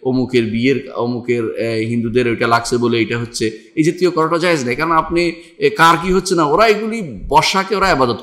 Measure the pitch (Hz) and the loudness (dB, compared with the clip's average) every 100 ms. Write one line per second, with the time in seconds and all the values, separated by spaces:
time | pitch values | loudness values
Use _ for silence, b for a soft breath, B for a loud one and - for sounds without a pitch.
0 | 135 127 120 123 110 113 127 120 - 82 | -2 -2 0 0 0 0 0 0 -4 -6
1 | 120 123 120 120 110 - 113 113 110 120 | -4 -4 -2 -2 -2 -4 -4 -2 -2 -2
2 | 113 120 120 107 120 117 - 123 120 117 | -2 0 0 0 0 0 0 0 2 0
3 | 110 117 117 - 110 - - 156 156 - | 0 -4 -6 -4 -4 -6 -8 -2 0 2
4 | 180 160 156 170 180 165 120 131 160 160 | 0 2 0 0 0 0 -2 -2 0 0
5 | 156 170 170 160 B B 143 - 165 170 | 0 0 -2 -4 B B 0 4 4 4
6 | 185 185 185 170 151 165 226 208 220 226 | 2 0 0 0 2 4 4 2 -2 -6
7 | 165 95 - 147 156 196 190 196 190 147 | -8 -10 0 2 2 0 -2 0 2 2
8 | 123 110 | 2 0